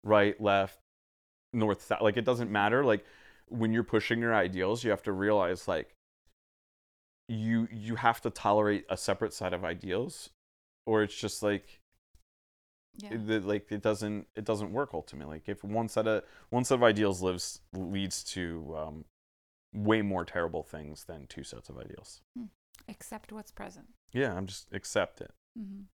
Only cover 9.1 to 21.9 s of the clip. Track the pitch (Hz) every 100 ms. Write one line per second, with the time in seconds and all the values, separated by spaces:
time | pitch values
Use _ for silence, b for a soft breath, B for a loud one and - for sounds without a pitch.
9.1 | 98 - - 92 90 90 87 92 95 139
10.1 | - - _ _ _ _ _ - 107 104
11.1 | - 107 - 104 101 - - _ _ _
12.1 | _ _ _ _ _ _ _ _ - 104
13.1 | 113 107 110 95 104 - 104 110 101 107
14.1 | 104 - - 107 107 101 110 143 82 -
15.1 | 69 73 78 - 101 98 110 113 - 110
16.1 | 107 - B B 120 123 127 120 107 104
17.1 | 90 92 90 - - _ 95 90 98 95
18.1 | - - 95 85 82 76 78 78 76 76
19.1 | _ _ _ _ _ _ 104 104 110 101
20.1 | 92 85 90 85 82 - 78 76 76 -
21.1 | 80 67 - 67 60 - 67 -